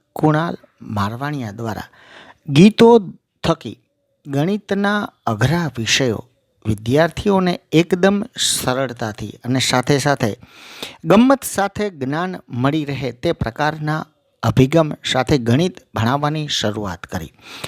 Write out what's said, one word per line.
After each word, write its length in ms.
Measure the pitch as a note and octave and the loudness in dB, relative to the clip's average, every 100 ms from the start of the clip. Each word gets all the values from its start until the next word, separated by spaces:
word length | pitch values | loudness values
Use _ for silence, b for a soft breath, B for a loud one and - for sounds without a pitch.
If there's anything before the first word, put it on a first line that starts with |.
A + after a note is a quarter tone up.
| _ | _
કુણાલ 440 | - D#3 D3+ E3+ - _ _ | -2 0 2 -2 -8 _ _
મારવાણિયા 680 | - G#2 G2+ A#2+ C#3+ D3 A2+ | -10 -6 -4 -6 -8 -8 -8
દ્વારા 320 | G#2 A2+ G2+ - B B B B B - | -8 -8 -8 -12 B B B B B 2
ગીતો 520 | C#3 G#3 - A#3 A#3 F3 - _ _ D3 | 6 8 8 6 6 2 -8 _ _ -4
થકી 340 | D#3+ A2+ - _ _ _ _ C#3+ | -4 -6 -16 _ _ _ _ -6
ગણિતના 840 | C#3 E3 G#3 - G3 G3+ G#3 - - - | -2 -2 -2 -4 -4 -2 -2 -4 -8 -6
અઘરા 440 | G#2+ B2 E3+ D#3+ A#2 | -2 0 0 -4 -4
વિષયો 480 | A2 - C3 G2+ - _ _ _ G#2+ | -2 0 0 -2 -8 _ _ _ -6
વિદ્યાર્થીઓને 960 | G#2 A2 C#3 E3+ - G#3 F#3+ F3+ F#3 _ | -4 0 2 2 0 0 2 2 -2 _
એકદમ 500 | D#3 E3 F#3 G3 G3+ - - | 2 2 2 2 2 -2 -4
સરળતાથી 960 | - - - B2+ C3 A#2+ A2+ G#2 G#2+ - A#2 | -4 -2 -2 -2 -4 -6 -8 -8 -12 -10 -4
અને 140 | C3 | -2
સાથે 400 | - B2+ B2 C#3+ | 0 0 2 2
સાથે 380 | D3 C#3 A2+ G2 B B B B B B D#3+ | 2 0 0 -4 B B B B B B 4
ગમ્મત 400 | G3 B3+ C4+ - | 6 6 4 0
સાથે 460 | - G3 - G#3 | -4 -4 -2 -6
જ્ઞાન 460 | D#3+ C3 D3+ F#3 F3+ - | -6 -6 -4 -4 -8 -10
મળી 360 | B2 C3 D#3 C#3+ | -2 0 0 -2
રહે 280 | C3 C3 | -6 -6
તે 200 | A#2 E3+ | -4 -4
પ્રકારના 760 | D#3+ A#2 A#2 D3+ D#3 D3+ D#3 - _ _ _ | -2 -4 -2 -4 -2 -4 -4 -6 _ _ _
અભિગમ 500 | A#2 A2 C3+ E3 D#3 C#3+ - | 0 2 4 4 2 -2 -4
સાથે 260 | C3 B2+ D3 | -2 0 0
ગણિત 340 | A#2 B2+ F3+ - - G#2 | 2 2 0 -4 -10 -4
ભણાવવાની 540 | A2+ C#3+ D3 D#3 D3 | -2 0 -2 -4 -6
શરૂઆત 540 | - G#2+ G#2+ G2+ E2+ | -4 -4 -4 -6 -10
કરી. 300 | - F#2 D#2+ B B B | -10 -10 -10 B B B